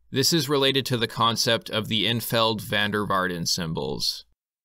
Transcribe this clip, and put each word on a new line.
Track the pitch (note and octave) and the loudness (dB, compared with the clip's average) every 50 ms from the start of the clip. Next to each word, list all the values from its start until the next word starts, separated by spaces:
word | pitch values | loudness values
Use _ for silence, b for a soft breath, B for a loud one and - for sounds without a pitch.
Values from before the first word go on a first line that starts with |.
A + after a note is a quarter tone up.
| _ - | _ -6
This | - B2+ C3+ - | -2 0 2 2
is | E3+ E3 C3 C3 | 2 2 2 2
related | D3 C#3 C3+ C3+ C3+ C3+ B2 | 2 4 4 4 2 2 0
to | - B2+ A#2 | 0 0 0
the | A2+ A2+ | 0 -2
concept | - C3 A#2 A2+ A2+ G#2 - B2 A#2 G#2+ - - | 0 2 2 2 2 2 2 2 2 0 0 -2
of | - A2 G#2+ - | -4 -4 -2 0
the | A2+ G#2+ F#2 | 0 0 2
Infeld | G#2+ A#2+ A#2 - - - A#2 A2+ A2+ A2+ G#2 | 2 0 0 -2 0 0 2 2 2 0 -2
van | - A#2 G#2 G2+ G#2 G#2 | -4 -2 0 0 0 0
der | G#2 G#2 G#2 F2 | 0 -2 0 0
Waarden | G2 F#2+ F#2 F#2 F2+ E2+ E2+ - | 0 2 2 0 -2 -2 -2 -2
symbols. | - - F2 D#2+ D#2+ D#2 C#2+ C2 C#2+ A#1 - - - - - _ _ _ _ _ _ _ _ | -2 -2 -2 -4 -4 -4 -4 -4 -4 -4 -4 -4 -6 -6 -10 _ _ _ _ _ _ _ _